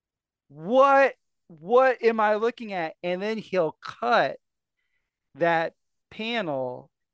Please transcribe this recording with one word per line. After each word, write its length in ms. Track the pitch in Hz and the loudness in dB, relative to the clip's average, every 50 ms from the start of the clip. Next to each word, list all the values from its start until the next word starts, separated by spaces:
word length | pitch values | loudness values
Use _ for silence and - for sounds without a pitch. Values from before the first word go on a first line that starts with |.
| _ _ _ _ _ _ _ _ _ _ | _ _ _ _ _ _ _ _ _ _
"What, 680 | 139 147 156 180 240 262 269 277 277 277 277 247 - _ _ _ _ _ _ - | -20 -14 -6 0 4 4 6 6 6 6 4 2 0 _ _ _ _ _ _ -20
what 540 | 175 151 156 175 233 247 262 262 240 - - | -20 -16 -4 2 4 4 4 4 2 2 0
am 180 | 226 226 220 | 0 2 2
I 160 | 214 208 214 | 2 0 0
looking 360 | 208 220 233 226 - 247 208 196 | 0 -2 -4 -4 -6 -10 -10 -6
at?" 240 | 180 165 160 - _ - | -6 -6 -6 -8 _ -6
And 180 | 175 180 180 196 | -6 -4 -4 -4
then 160 | 214 226 220 | -6 -6 -8
he'll 340 | - - - 185 165 156 - _ - | -8 -4 -2 -2 -2 -2 -4 _ -14
cut 560 | - - - - 240 240 208 156 135 - - _ _ _ _ _ _ _ _ _ _ _ _ _ _ _ _ _ _ _ | -18 -12 -8 -4 0 2 2 2 0 -2 -8 _ _ _ _ _ _ _ _ _ _ _ _ _ _ _ _ _ _ _
that 380 | 135 160 170 170 165 165 170 - _ _ _ _ _ _ _ | -2 0 0 0 0 -2 -4 -8 _ _ _ _ _ _ _
panel, 800 | - - 214 226 240 233 202 160 143 131 127 127 123 127 127 _ _ _ _ _ | -16 -12 -10 -8 -6 -6 -6 -6 -6 -6 -6 -8 -10 -12 -18 _ _ _ _ _